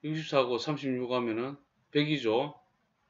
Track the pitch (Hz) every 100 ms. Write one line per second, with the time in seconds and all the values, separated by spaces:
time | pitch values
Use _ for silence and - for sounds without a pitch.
0 | 151 156 156 143 123 120 151 143 139 127
1 | 123 123 120 110 127 143 _ _ _ 147
2 | 151 151 117 113 143 - _ _ _ _